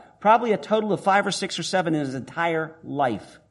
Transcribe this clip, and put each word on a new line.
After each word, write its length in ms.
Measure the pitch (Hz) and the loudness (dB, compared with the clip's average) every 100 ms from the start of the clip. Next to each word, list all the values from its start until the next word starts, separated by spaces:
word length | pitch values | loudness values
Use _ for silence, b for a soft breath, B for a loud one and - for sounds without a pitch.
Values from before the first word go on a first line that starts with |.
| B B | B B
probably 340 | 202 226 240 | 4 4 4
a 40 | 202 | -2
total 380 | - 220 214 | 0 0 0
of 80 | 175 | 0
five 240 | 196 196 196 | 2 2 2
or 40 | |
six 280 | - 190 - | -2 -6 -6
or 40 | |
seven 320 | 160 190 170 | -2 -2 0
in 60 | 151 | 0
his 140 | 135 | -2
entire 640 | 131 113 160 170 160 156 - | -6 -8 -4 -2 0 -4 -8
life 560 | - 139 131 98 - - _ | -8 0 0 -2 -8 -20 _